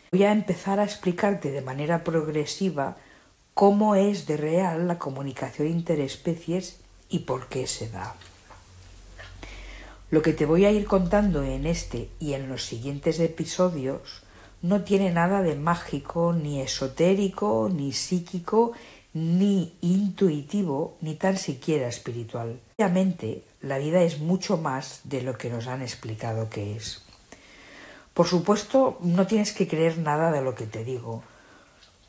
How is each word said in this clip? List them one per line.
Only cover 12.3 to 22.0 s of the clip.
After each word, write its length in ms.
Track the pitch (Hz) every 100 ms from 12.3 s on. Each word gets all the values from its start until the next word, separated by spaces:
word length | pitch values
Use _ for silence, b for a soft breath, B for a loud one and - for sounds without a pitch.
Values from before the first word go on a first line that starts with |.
en 160 | 135 131
los 160 | 127 -
siguientes 540 | 117 139 139 165 165
episodios 1000 | 165 165 160 - 180 156 131 - - - B B B -
no 220 | 175 202
tiene 260 | 190 196 190
nada 320 | 170 175 196
de 140 | 175 143
mágico, 760 | 160 170 - 139 - 170 170
ni 280 | 170 147 139
esotérico, 1040 | 135 - 131 127 175 196 196 - 202 113 110
ni 200 | 165 139
psíquico, 800 | 117 - 185 175 180 170 220 233 233 B B B
ni 640 | 156 165 175 202 196 170 -
intuitivo, 1120 | 175 190 202 - 190 147 139 208 180 139 165 -
ni 140 | 156 151
tan 200 | 190 190
siquiera 520 | 165 127 - 151 120
espiritual. 720 | -